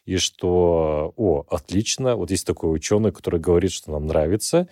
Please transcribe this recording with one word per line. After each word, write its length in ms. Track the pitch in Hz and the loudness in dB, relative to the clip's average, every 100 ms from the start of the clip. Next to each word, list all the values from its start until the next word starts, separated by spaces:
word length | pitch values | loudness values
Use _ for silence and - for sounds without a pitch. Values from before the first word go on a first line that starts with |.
| - | -6
и 120 | 92 | -2
что, 960 | - - 92 90 87 82 78 76 78 - | -2 -2 0 4 4 2 0 -2 -4 -2
о, 260 | 107 73 - | 0 0 -2
отлично, 680 | 78 - 92 110 - 131 113 | -6 -4 -4 -2 -2 -2 -2
вот 120 | 95 | -2
есть 140 | 95 - | -4 -4
такой 260 | 85 82 80 | -4 -2 -2
ученый, 360 | - 104 110 | 0 0 2
который 280 | - - 87 | -2 -2 -2
говорит, 320 | 90 87 90 | 2 2 2
что 200 | - - 76 | -2 -8 -6
нам 120 | 76 | 0
нравится, 600 | 78 78 104 - 165 180 | 0 2 0 0 0 0